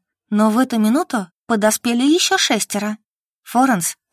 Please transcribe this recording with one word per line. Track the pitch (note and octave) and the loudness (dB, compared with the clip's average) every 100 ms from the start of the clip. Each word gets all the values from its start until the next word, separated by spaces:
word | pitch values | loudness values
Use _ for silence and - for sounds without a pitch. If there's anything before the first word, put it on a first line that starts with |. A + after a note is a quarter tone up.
| _ _ _ | _ _ _
но | G#3 A3 | 0 2
в | A3 | 2
эту | C4 A#3 | 0 0
минуту | G#3+ C#4 F4+ A#3 F3+ _ - | 0 0 -2 -6 -8 _ -4
подоспели | A3 G#3+ - B3 A#3+ | 0 0 0 -2 0
ещё | C#4 F4 - F#4+ | 2 2 0 -2
шестеро. | - A3 - G#3 G#3 G#3+ _ _ _ _ | 0 -2 -4 -6 -6 -10 _ _ _ _
Форенс | - A#3+ C4+ G3 D#3+ - _ | -4 0 2 0 -4 -10 _